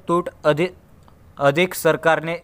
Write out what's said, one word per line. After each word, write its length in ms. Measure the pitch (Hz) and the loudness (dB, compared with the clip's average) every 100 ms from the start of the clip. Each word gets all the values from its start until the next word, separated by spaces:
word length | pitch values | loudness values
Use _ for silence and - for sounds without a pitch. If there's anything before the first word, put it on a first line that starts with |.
| - | -2
तूट 200 | 170 175 - | -2 -4 -2
अधि-, 280 | 156 147 180 - _ _ - _ - - | 0 0 -2 -6 _ _ -20 _ -20 -2
अधिक 360 | 139 147 185 | 0 2 0
सरकारने 600 | - 165 151 165 156 160 170 | 0 0 2 2 0 -2 -10